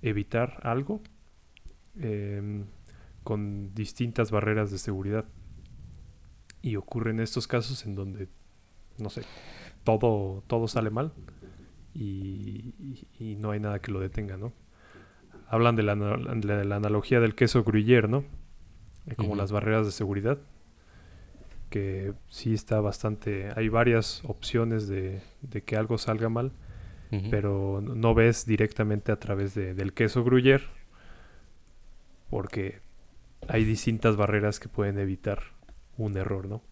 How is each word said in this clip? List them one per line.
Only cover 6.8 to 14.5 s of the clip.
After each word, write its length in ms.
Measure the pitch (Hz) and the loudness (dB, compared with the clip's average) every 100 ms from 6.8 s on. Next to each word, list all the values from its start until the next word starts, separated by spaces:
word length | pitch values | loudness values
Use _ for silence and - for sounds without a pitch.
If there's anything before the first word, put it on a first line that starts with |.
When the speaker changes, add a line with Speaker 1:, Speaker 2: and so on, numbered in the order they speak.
| - 117 113 110 | -4 -4 0 0
Speaker 1:
estos 260 | 113 - - | 0 -2 0
casos 400 | 120 110 131 107 | -2 -2 -6 -6
en 80 | |
donde, 340 | 98 98 98 95 - - - _ - - - | -6 -6 -8 -10 -14 -20 -20 _ -20 -20 -10
no 120 | 104 | -8
sé, 120 | - - - - - - - | -8 -12 -16 -18 -18 -18 -6
todo, 580 | - 110 117 107 98 98 - | 2 4 6 4 0 -6 -2
todo 180 | 117 113 | 0 0
sale 240 | 123 110 | 0 0
mal 220 | 110 151 - - - - - - - - | -2 -4 -6 -18 -18 -20 -20 -20 -20 -16
y, 800 | 165 104 95 98 98 101 104 117 - | -8 -6 -6 -6 -8 -8 -10 -12 -12
y, 280 | 139 127 - - | -12 -14 -16 -12
y 180 | 113 104 | -10 -6
no 160 | 107 | -4
hay 80 | 104 | -2
nada 180 | 104 101 | -2 -4
que 140 | - | -4
lo 80 | 98 | -4
detenga, 360 | 95 - 104 95 | -4 -4 -6 -8
¿no? 160 | 110 | -10